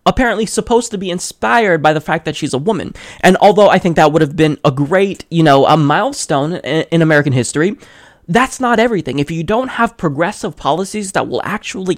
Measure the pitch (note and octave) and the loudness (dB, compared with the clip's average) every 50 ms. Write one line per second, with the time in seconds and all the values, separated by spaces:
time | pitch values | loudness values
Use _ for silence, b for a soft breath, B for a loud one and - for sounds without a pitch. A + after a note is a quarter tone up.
0 | _ F3+ - - C4 A#3 G3+ G3+ A3+ - - - - - A#3+ A#3+ B3 - - F#3+ | _ 0 0 2 0 0 0 -2 -4 -4 -4 -6 -2 0 0 0 0 -2 -6 -8
1 | G3 F#3 E3+ C#4 - - - - - A3 A#3+ A#3 A3+ G3 E3+ D#3 C#3+ D#3 D#3 D#3 | -6 -6 -6 -6 -8 -10 -8 -6 -2 0 2 2 2 2 2 2 2 2 2 2
2 | D3+ - D#3+ E3 - D#3+ D3 - D#3+ C3+ - C3 D3 G#3 A3 D#3 - - B B | -2 -2 -4 -4 -4 -6 -6 -6 -6 -4 -4 -2 -2 -2 -4 -4 -6 -8 B B
3 | B B B B - - F#3 - - G3+ G3 G3+ G3+ G3 - F#3 - F3+ D#3 E3+ | B B B B 2 2 4 6 4 4 6 6 6 6 4 4 2 0 2 4
4 | D#3 D3+ D3+ D#3+ D#3 C#3 - D#3 D#3 D#3 D3 - - D#3+ C3 C3+ C#3+ C#3 F#3+ F#3 | 4 4 4 2 0 0 2 0 0 0 0 0 0 0 0 0 -2 0 0 0
5 | G3 G3+ F3 - - - D#3+ E3 D#3+ D3+ C#3 C#3 C3 - D3+ D#3+ D3+ C#3+ D3 F3+ | 0 0 -2 -8 -10 -4 0 2 4 6 6 6 6 4 4 4 4 2 2 0
6 | G#3+ C#4 C#4+ - - - - C#3 C#3+ D#3+ F3+ - - A#2+ D3+ D#3+ - - E3 E3 | 0 -2 -4 -8 -6 -4 -2 -2 -2 -4 -6 -8 -6 -4 -2 -2 -2 0 0 2
7 | D#3+ D#3 D#3 D3 C#3+ D3 C3 B2+ A#2 - - C#3+ D#3+ G3+ - b b b b b | 2 4 4 2 2 2 0 0 -2 -2 -2 -2 -2 -2 -2 b b b b b
8 | b b b b b - F3 A#3 C4 C4 - - C4 A#3+ A#3+ A3 A3+ A#3+ A3+ F3 | b b b b b -4 -2 0 0 -2 -4 -6 -2 -2 0 0 0 0 0 -2
9 | D#3 C3+ B2+ C#3+ G#3 E3+ E3+ E3 E3 D3+ G#3+ A#3+ C4 B3+ - - A#3 A3+ - - | -4 -4 -4 -4 -4 -4 -4 -6 -4 -2 -2 -4 -4 -4 -4 -4 -4 -4 -4 -4
10 | - D#3+ C#3 C#3 F3 F#3+ G#3 - - F#3+ D3 - - C3+ D3 E3+ G3 F#3+ - G#3+ | -4 -4 -2 -2 -4 -4 -4 -6 -10 -10 -10 -6 -4 -2 -2 -2 -4 -6 -8 -8
11 | G3+ F#3+ - E3 A#2 A#2+ B2+ A#2 - - G3 G#3+ - - - - F#3+ F3+ E3+ | -8 -4 -4 -4 -4 -2 -4 -6 -6 -6 -8 -8 -8 -10 -10 -8 -4 -4 -4